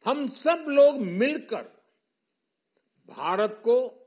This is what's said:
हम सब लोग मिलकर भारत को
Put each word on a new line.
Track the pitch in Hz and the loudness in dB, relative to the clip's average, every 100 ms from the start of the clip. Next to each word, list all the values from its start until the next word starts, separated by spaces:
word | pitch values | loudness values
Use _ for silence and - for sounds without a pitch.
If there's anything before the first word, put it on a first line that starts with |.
हम | - 277 269 | -4 -4 -4
सब | - 302 339 311 | -4 -2 -2 0
लोग | 277 285 277 | 6 6 6
मिलकर | 196 180 254 302 - 220 - _ _ _ _ _ _ _ _ _ _ _ _ _ - | -4 -2 -2 -2 -8 -12 -12 _ _ _ _ _ _ _ _ _ _ _ _ _ -20
भारत | 113 147 190 214 214 | -8 -4 -2 -2 -2
को | 226 240 254 - | 0 0 0 -12